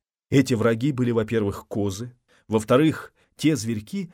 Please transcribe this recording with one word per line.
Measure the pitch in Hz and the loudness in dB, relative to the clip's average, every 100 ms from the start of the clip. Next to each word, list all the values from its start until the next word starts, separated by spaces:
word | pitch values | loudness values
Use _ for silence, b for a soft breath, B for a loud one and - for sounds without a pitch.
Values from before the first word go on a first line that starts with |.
| _ _ - | _ _ 0
Эти | 143 135 | 2 4
враги | 113 117 113 143 | 2 2 0 -2
были, | 127 120 | 0 0
во-первых, | 113 110 113 101 95 - | 0 0 0 -2 -4 -6
козы, | 110 101 95 123 - _ b b | -4 -4 -4 -12 -16 _ b b
во-вторых, | 110 107 131 160 - - _ _ - | -2 2 4 4 0 -8 _ _ -2
те | 151 135 | 0 0
зверьки, | 110 110 107 202 170 | -2 -6 -6 -8 -10